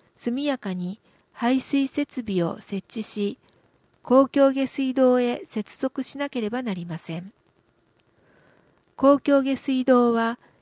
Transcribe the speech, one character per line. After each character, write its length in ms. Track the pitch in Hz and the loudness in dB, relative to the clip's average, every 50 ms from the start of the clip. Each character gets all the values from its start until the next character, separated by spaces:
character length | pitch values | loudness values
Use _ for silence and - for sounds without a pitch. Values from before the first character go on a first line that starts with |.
| _ _ _ | _ _ _
速 260 | _ - 240 240 262 | _ -6 -6 -4 -2
や 180 | 285 294 277 247 | -2 -2 -4 -4
か 160 | - 202 185 | -4 -6 -6
に 260 | 180 180 180 196 - _ _ _ _ _ _ _ | -6 -6 -8 -8 -12 _ _ _ _ _ _ _
排 280 | - 240 240 262 262 | -4 0 0 0 0
水 280 | 254 - - 277 277 269 | 0 0 -2 0 0 0
設 320 | - - 285 - - - | -2 -6 -6 -6 -6 -10
備 220 | 233 214 196 185 170 | -8 -4 -2 0 0
を 180 | 170 - - | -2 -4 -6
設 240 | - - 202 196 - | -10 -10 -10 -10 -10
置 160 | _ - 226 214 | _ -10 -10 -10
し、 360 | - - 208 202 202 - - _ _ _ _ _ _ _ _ _ _ _ _ _ | -10 -6 -4 -4 -4 -4 -8 _ _ _ _ _ _ _ _ _ _ _ _ _
公 260 | - 240 262 269 254 | 4 4 4 4 4
共 220 | - 277 277 269 262 | 4 4 4 4 4
下 140 | 269 269 | 0 -4
水 280 | 262 - - 269 262 254 | -4 -4 -4 -4 -2 0
道 260 | 269 262 254 254 247 | 2 4 4 4 4
へ 220 | 247 240 240 - - | 2 -2 -4 -6 -10
接 340 | - - 214 208 - - - | -10 -8 -8 -8 -8 -10 -6
続 240 | - 262 - - 262 | -6 -6 -4 -6 -10
し 160 | - - 269 | -8 -8 -8
な 100 | 285 285 | -8 -6
け 120 | - 254 | -6 -6
れ 100 | 220 208 | -6 -4
ば 120 | 226 247 262 | -6 -6 -6
な 120 | 240 190 | -6 -6
り 100 | 180 170 | -8 -8
ま 140 | 170 165 165 | -10 -10 -12
せ 200 | - - 165 170 | -10 -10 -10 -10
ん。 140 | 175 196 - _ _ _ _ _ _ _ _ _ _ _ _ _ _ _ _ _ _ _ _ _ _ _ _ _ _ _ _ _ _ _ _ | -10 -14 -20 _ _ _ _ _ _ _ _ _ _ _ _ _ _ _ _ _ _ _ _ _ _ _ _ _ _ _ _ _ _ _ _
公 220 | - - 269 285 277 | 2 4 4 4 4
共 240 | - - 285 277 262 | 4 2 2 2 4
下 140 | 269 269 | 2 -2
水 280 | 254 - - 269 254 254 | -2 -2 -2 -2 0 4
道 280 | - 254 247 247 240 233 | 4 4 6 6 4 2
は、 260 | 226 226 226 240 - _ _ _ _ | 2 0 -2 -4 -6 _ _ _ _